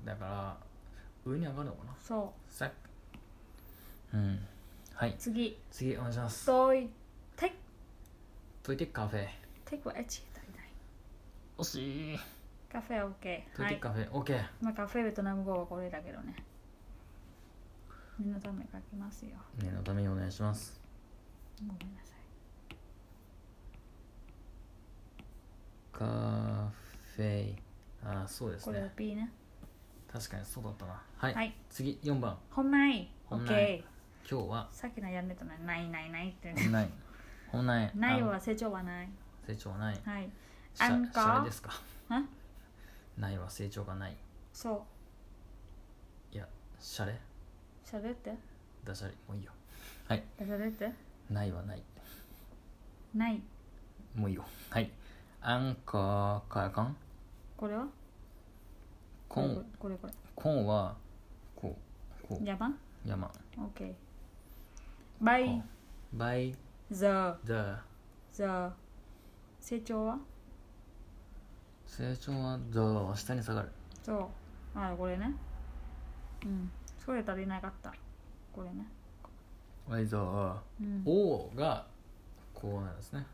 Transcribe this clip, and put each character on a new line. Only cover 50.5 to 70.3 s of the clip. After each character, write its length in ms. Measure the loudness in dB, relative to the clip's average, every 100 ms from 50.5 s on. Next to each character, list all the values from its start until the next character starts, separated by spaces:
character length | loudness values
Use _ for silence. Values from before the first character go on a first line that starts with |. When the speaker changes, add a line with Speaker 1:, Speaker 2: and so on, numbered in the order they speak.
Speaker 2:
ャ 40 | 0
レ 100 | 0
っ 40 |
て？ 200 | 0 -2 -2 -10 -12 0
Speaker 1:
な 140 | 2
い 80 | 2
は 100 | 0
な 120 | -2 -6
い。 80 | -10 -14 -14 -14 -14 -14 -14 -14 -16 -16 -16 -16 -2
Speaker 2:
な 160 | 4 4
い。 120 | 2 -2 -14 -16 -16 -16 -16 -6 2
Speaker 1:
も 120 | 2
う 20 |
い 40 |
い 20 | 2
よ。 100 | -2 -10 0
は 100 | 2
い。 100 | 2 -2 -14 -16 -16 -2
ア 160 | 4 6
ン 180 | 4 2 2
カ 560 | 4 6 6 6 4 2
ー、 40 |
カ 140 | 2 4
ー 40 |
カ 120 | 4
ン？ 120 | 2 0 -8 -14 -14 -14 -14 -4
Speaker 2:
こ 100 | 0
れ 80 | 0
は？ 120 | -2 -6 -16 -16 -16 -16 -18 -18 -16 -16 -16 -16 -16 -14 -2
Speaker 1:
コ 140 | 4
ン。 140 | 4 4
Speaker 2:
こ 60 |
れ、 40 | -2 -6
こ 120 | -4
れ、 60 | -4
こ 100 | -6
れ。 60 | -12 -12 2
Speaker 1:
コ 140 | 6
ン 160 | 6 8
は、 300 | 6 4 -2 -10 -14 -16 -16 -14 -6
こ 220 | -6 -6 -10 -12 -12 -10
う、 40 | -4
こ 120 | 0
う。 40 | 0
Speaker 2:
山？ 280 | 2 2 0 -6 -6 -2
Speaker 1:
山。 240 | 0 -2 -6 -10 -6
Speaker 2:
オ 40 |
ッ 40 | -6 -4
ケ 80 | -6
ー。 80 | -6 -12 -14 -14 -16 -16 -14 -14 -14 -12 -12 -14 6
バ 180 | 10 10
イ。 240 | 10 4 0 -8 -14 -14 -4
Speaker 1:
バ 240 | 2 4 6
イ。 180 | 4 0 -10 -14 -6
Speaker 2:
ザ。 460 | 6 8 8 6 2
Speaker 1:
ザ。 400 | 2 4 4 0 -6 -16 -18 -18 -10
Speaker 2:
ザ。 420 | 2 4 4 2 -2 -12 -16 -16 -16 -18 -18 -18 -14
成 200 | -2 -2
長 240 | 2 2 2
は？ 100 | 2 -4